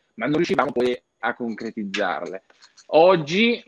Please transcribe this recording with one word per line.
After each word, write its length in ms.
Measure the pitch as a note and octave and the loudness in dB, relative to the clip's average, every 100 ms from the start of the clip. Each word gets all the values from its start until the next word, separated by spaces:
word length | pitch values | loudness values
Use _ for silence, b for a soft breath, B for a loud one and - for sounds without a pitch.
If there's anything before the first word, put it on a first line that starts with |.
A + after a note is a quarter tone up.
| _ - | _ -8
ma 100 | B2 | -4
non 100 | D3+ | -2
riuscivamo 360 | - B2+ B2+ | 0 0 0
poi 260 | B2+ B2 B2 _ _ | 0 0 -2 _ _
a 140 | A2+ | -6
concretizzarle. 1120 | A#2+ A#2+ G#2 A#2 G#2 G#2 G2 F#2+ D2+ E2 F#2 - b b b _ | -4 -6 -6 -8 -8 -6 -2 -2 -2 -6 -12 -16 b b b _
Oggi, 760 | D#3 F3 F#3 C#3+ F3+ A#3 A3+ | 4 6 4 2 0 2 0